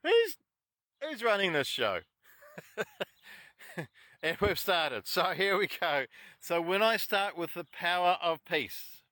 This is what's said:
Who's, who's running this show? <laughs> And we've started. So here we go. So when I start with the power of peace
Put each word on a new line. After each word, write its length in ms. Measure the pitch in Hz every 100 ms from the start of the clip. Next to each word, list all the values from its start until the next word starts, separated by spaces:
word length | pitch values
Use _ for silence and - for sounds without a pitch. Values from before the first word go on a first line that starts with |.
Who's, 340 | 320 466 440 - _ _ _ _ _ _
who's 200 | 302 262
running 300 | 233 202 190
this 140 | 151 131
show? 320 | - 110 90 - _ - - - - - -
<laughs> 1080 | - - - _ - - - _ - - 151 - - -
And 160 | 160 165
we've 180 | 202 175
started. 480 | - 175 156 113 -
So 200 | 185 180
here 300 | 160 196 196
we 120 | 190 -
go. 260 | 170 143 127 - - -
So 200 | - 170
when 220 | 170 196
I 140 | 220 226
start 420 | - 202 202 160
with 160 | 165
the 80 | 175
power 560 | 170 - 175 180 175 180
of 240 | 170 160
peace 540 | - 156 107 - - - _